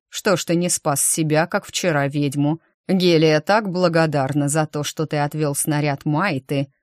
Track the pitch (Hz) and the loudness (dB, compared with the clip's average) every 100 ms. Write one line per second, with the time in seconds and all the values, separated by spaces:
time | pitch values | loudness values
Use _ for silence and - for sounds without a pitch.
0 | _ - - 180 - 170 175 - 160 143 | _ -6 0 0 0 0 0 -2 -2 -2
1 | - - 156 151 170 202 - - 185 147 | 0 0 0 2 0 -2 -6 -4 0 0
2 | 139 147 143 143 143 160 _ _ - 185 | 0 -2 -2 0 0 -2 _ _ -2 2
3 | 180 160 156 151 151 208 208 175 180 165 | 4 4 4 2 2 0 0 0 2 2
4 | 160 147 131 139 143 156 156 151 147 - | 2 0 0 0 0 0 -2 -4 -6 -6
5 | 156 151 147 151 151 139 - 147 147 139 | -4 -2 -2 -2 -2 -2 -2 0 0 -2
6 | 156 147 196 170 - 143 139 _ | -2 0 0 -2 -4 -4 -4 _